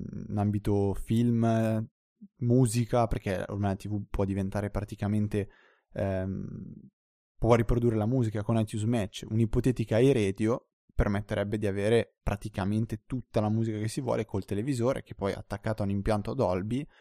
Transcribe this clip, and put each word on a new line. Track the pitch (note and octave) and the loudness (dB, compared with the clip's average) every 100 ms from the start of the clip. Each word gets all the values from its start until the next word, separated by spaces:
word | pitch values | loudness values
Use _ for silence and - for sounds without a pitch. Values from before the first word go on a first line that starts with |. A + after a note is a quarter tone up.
| - - - | -10 -10 -6
in | G#2 | -2
ambito | G#2 G2+ G#2 G2+ G2+ | 0 0 0 2 2
film, | F#2+ - A2+ A#2+ A#2 A2+ A2+ A2+ A2 A2+ _ _ _ - - | -2 0 2 2 4 2 2 2 0 -4 _ _ _ -20 -4
musica, | A#2+ B2 B2 A#2 A2+ B2 A2+ | 4 6 6 4 2 2 2
perché | A#2 - F#2 G2 | 0 -2 -2 -4
ormai | G2+ G2+ | -2 0
la | F#2+ | -2
T | G2 | -4
V | G#2 G2+ | -6 -4
può | - G2 | 0 0
diventare | G2 F#2+ G2+ G2+ | 0 -2 -2 -4
praticamente, | G2+ G2+ G#2+ G2+ G#2+ G#2 G#2 F#2+ - _ _ _ | -4 -6 -4 -2 0 0 -2 -4 -10 _ _ _
ehm, | - G2 F#2+ F#2+ F#2+ F#2+ - - - - _ _ _ _ - | -4 -2 -2 -4 -6 -8 -10 -14 -16 -20 _ _ _ _ -2
può | A2+ A#2 | 4 4
riprodurre | A2+ A#2+ A#2+ A2 | 4 2 2 2
la | G#2+ | 0
musica | C3 A2+ G#2+ | 0 0 -2
con | G2+ A2+ | 0 0
iTunes | A2 A2 G#2+ | 0 -2 0
Match, | A#2+ F#2+ - G2 | 0 -2 -8 -4
un'ipotetica | A2 A2 B2 B2+ A#2+ A2+ A2 | 0 2 2 2 0 0 4
iRadio | C3 C3 G2 F#2 A2 C3 _ _ _ - | 6 4 2 0 0 0 _ _ _ -2
permetterebbe | G#2 G2+ G#2+ G#2 G2+ G#2+ | 0 0 -2 -4 -2 -2
di | G#2 | -2
avere | G2 G2+ A#2 G#2+ _ | 0 2 2 2 _
praticamente | - G2+ G#2+ - F#2+ G#2+ A#2 G#2+ - | -6 -4 -6 -4 -2 -2 -2 -6 -8
tutta | B2+ - A#2 | -10 -4 -2
la | G#2+ | 0
musica | A2 A2+ G#2+ | 0 -2 -2
che | G#2+ | -4
si | D#3 | -4
vuole | B2 A#2 A2 | -2 -2 -2
col | G2 | -4
televisore, | - G2+ B2+ B2+ A#2+ - | -4 -4 -2 0 0 -2
che | - - | -6 -6
poi | G2 | -4
attaccato | - - G2+ A2 G#2+ | -4 -6 -6 -4 -2
a | G2 | -2
un | |
impianto | G2+ G2 G#2+ G2+ | -2 0 0 -2
Dolby | B2+ G#2 F#2 G2+ B2 D3 _ | -2 0 0 -2 -4 -6 _